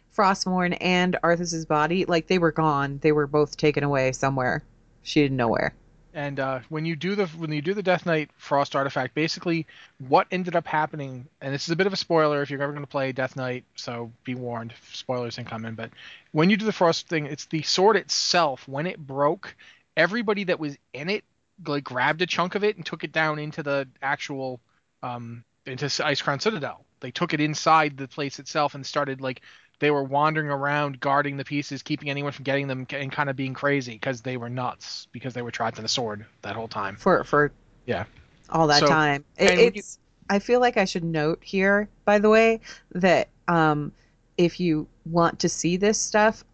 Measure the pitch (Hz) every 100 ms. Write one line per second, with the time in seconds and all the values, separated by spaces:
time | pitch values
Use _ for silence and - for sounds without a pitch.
0 | _ - 196 196 190 185 175 - 180 180
1 | 180 180 165 170 175 165 160 151 156 185
2 | 175 170 160 185 165 151 160 143 139 139
3 | 156 151 139 151 147 - 156 143 143 139
4 | 131 123 135 135 123 120 - _ _ _
5 | - 156 143 135 117 101 - - _ _
6 | _ 160 143 139 135 131 120 156 160 160
7 | 170 202 185 160 160 151 147 208 190 175
8 | 175 160 147 _ - 139 139 143 139 143
9 | 127 - 156 - 175 165 156 - - -
10 | 127 165 - 185 180 170 - 156 151 156
11 | 135 127 127 _ 135 139 - 165 196 190
12 | - 165 151 147 143 139 143 147 139 143
13 | 135 127 131 135 127 123 - - - 120
14 | 117 120 - 127 123 117 113 113 - -
15 | - 123 120 120 117 113 113 110 113 -
16 | - - _ 151 175 208 214 - 175 165
17 | - 160 147 151 - 160 143 - 196 202
18 | - - - 175 156 131 - 135 170 -
19 | 135 135 143 190 - - - - _ -
20 | 170 220 214 202 185 156 151 139 _ 127
21 | 156 214 - _ _ - 160 143 139 123
22 | 135 160 175 - 180 202 208 214 - 165
23 | 170 160 156 151 151 151 143 139 131 _
24 | 139 143 - 139 131 127 _ _ _ _
25 | 127 123 117 120 - _ - 131 143 -
26 | 151 139 - 139 - 220 131 - _ _
27 | 127 - 175 156 151 151 - 160 151 139
28 | 135 - 143 - 139 160 147 143 131 151
29 | 143 131 131 127 - - _ _ 147 143
30 | 135 139 156 156 151 143 139 147 147 131
31 | 139 139 143 139 135 143 143 135 - 151
32 | 151 139 143 135 135 139 139 131 127 139
33 | 135 - 143 135 135 127 143 143 123 110
34 | 139 123 131 127 117 123 123 - - -
35 | - 120 131 120 120 - 113 113 110 -
36 | 113 104 110 _ 90 - 90 110 98 95
37 | 196 160 - 147 147 - _ _ - 117
38 | 110 - - _ - 165 156 147 147 156
39 | 151 143 - - 185 180 - 208 - -
40 | _ _ - 202 226 247 247 240 190 185
41 | 165 160 151 170 - 190 190 202 208 _
42 | - 208 214 220 226 226 - - - 180
43 | 180 147 - _ - 170 156 147 147 -
44 | _ _ _ - 175 - 180 156 147 _
45 | 165 170 170 - 175 - 170 180 202 208
46 | - 214 214 214 -